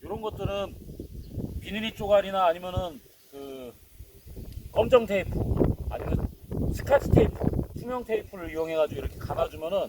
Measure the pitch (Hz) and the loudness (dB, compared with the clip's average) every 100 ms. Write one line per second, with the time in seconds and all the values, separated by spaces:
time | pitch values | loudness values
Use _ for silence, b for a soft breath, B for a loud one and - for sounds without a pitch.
0 | - 214 214 208 196 202 196 - - - | -8 -6 -6 -4 -4 -2 -6 -8 -14 -14
1 | - - - - - - 185 202 220 214 | -12 -12 -12 -8 -8 -8 -6 -6 -6 -6
2 | 208 202 190 190 180 170 180 180 180 139 | 4 4 4 2 2 2 -2 -4 -4 -8
3 | - _ _ 139 139 131 127 - - - | -18 _ _ -14 -12 -10 -12 -16 -20 -20
4 | - - - - - - - - 220 254 | -20 -18 -16 -14 -12 -12 -6 0 6 6
5 | 220 196 170 - - - - - - - | 6 0 0 -2 0 4 4 2 -4 -6
6 | - - - - - - - - - - | -2 -2 -2 -8 -10 -4 -2 -4 4 4
7 | - - - - - - - - 240 247 | 8 8 8 4 0 0 -4 -6 -6 -6
8 | 226 220 208 196 165 156 160 160 151 143 | -2 -4 -4 -12 -8 -4 -2 2 2 2
9 | 131 - - 151 165 156 160 190 | -6 -6 -6 -2 -2 -2 -2 -2